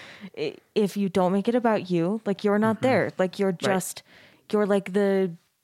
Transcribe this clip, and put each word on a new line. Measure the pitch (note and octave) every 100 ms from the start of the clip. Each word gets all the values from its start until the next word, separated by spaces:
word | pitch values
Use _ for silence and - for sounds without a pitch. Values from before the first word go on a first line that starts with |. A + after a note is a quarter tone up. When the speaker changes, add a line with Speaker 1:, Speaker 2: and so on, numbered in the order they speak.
| - - G3+ -
Speaker 1:
i-, | D3 - _ -
if | G3+ G#3
you | G3
don't | F#3+ F3+
make | G3 G#3+
it | A#3+
about | A#3 G#3+ F3+
you, | E3+ E3+ A3 G3+
like, | F#3+
you're | G#3 G#3
not | A3 G#3+
Speaker 2:
Mm-hmm. | B3+
Speaker 1:
there. | G#3+ C3 -
Like, | F#3 -
you're | G3
Speaker 2:
Right. | E3+
Speaker 1:
just, | C#3 F#3 - - - - - _ -
you're, | G#3 G3+
like, | G3+ F#3+
the, | G3 G3 G3 F#3+ E3+ _ _